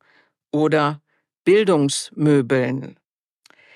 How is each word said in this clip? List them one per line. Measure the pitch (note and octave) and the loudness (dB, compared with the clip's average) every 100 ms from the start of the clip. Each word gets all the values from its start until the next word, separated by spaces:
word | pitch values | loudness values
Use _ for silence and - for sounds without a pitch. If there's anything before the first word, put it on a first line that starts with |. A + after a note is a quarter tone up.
| _ _ _ _ _ | _ _ _ _ _
oder | D3+ D#3 D3+ D3 D3+ _ _ _ _ | -2 0 0 -2 -4 _ _ _ _
Bildungsmöbeln. | - G3+ G3+ E3 C#3 - - - D3+ C#3+ A#2+ C3+ B2+ C3 - - _ _ _ _ _ _ _ | 2 2 2 0 0 -4 -10 -2 2 2 2 -2 -2 -6 -10 -18 _ _ _ _ _ _ _